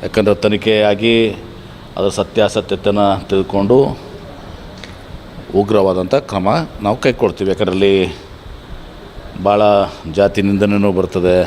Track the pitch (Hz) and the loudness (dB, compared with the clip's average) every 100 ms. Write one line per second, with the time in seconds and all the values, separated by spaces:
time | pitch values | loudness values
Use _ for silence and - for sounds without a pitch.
0 | 92 - 104 101 107 104 110 107 104 101 | -2 0 2 2 2 0 2 2 4 2
1 | 113 113 113 92 - - - - - - | 2 4 2 -2 -12 -16 -18 -18 -14 -4
2 | 98 92 95 - 104 110 101 98 - 104 | -4 -2 -2 0 0 0 -4 -2 0 2
3 | 101 98 - 95 92 98 101 123 139 139 | 2 0 0 -2 0 0 2 4 4 -2
4 | - - - - - - - - - - | -12 -16 -16 -16 -16 -16 -16 -16 -18 -18
5 | - - - - - 95 101 107 95 92 | -16 -18 -16 -18 -4 0 2 4 2 2
6 | 92 135 143 101 92 143 160 - 104 107 | 0 -2 0 -2 0 0 -2 -4 -2 0
7 | - 120 110 85 98 92 104 92 98 98 | 0 2 0 0 -2 0 0 2 4 4
8 | 90 - - - - - - - - - | 2 -4 -16 -20 -18 -18 -16 -16 -16 -18
9 | - - - - 92 104 107 101 95 - | -18 -18 -16 -2 2 4 6 4 2 -4
10 | - 78 98 101 98 98 101 104 101 92 | -6 2 2 4 0 2 2 2 2 2
11 | 92 95 90 90 | 0 0 2 2